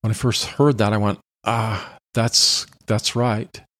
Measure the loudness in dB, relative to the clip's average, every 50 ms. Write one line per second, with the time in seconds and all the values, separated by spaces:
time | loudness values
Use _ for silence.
0 | 0 -2 -2 0 0 0 0 0 -4 -6 0 2 4 4 4 2 2 2 2 2
1 | 0 0 -2 -4 _ _ _ _ -4 -2 -2 -2 -2 -2 -4 -6 -8 -12 -20 -20
2 | _ _ _ -2 -2 2 2 2 2 2 0 -2 -6 -10 _ _ _ -2 -2 -2
3 | -2 -2 -2 0 0 0 0 -2 -4 -8 -14 -20 -20 _ _